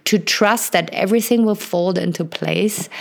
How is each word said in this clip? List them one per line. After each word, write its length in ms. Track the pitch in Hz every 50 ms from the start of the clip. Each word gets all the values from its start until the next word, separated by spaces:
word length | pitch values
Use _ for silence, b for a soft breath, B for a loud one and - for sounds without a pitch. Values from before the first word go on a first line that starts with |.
| _
to 120 | - 214 202
trust 540 | - - - - 214 202 226 233 - -
that 180 | - 175 165 -
everything 540 | - - - 190 220 233 214 - 247 233 226
will 80 | 214 208
fall 420 | 208 - - - 175 175 185 190
into 280 | 180 175 175 170 - 165
place, 640 | 160 - - - 156 160 170 196 214 208 - 185 - B B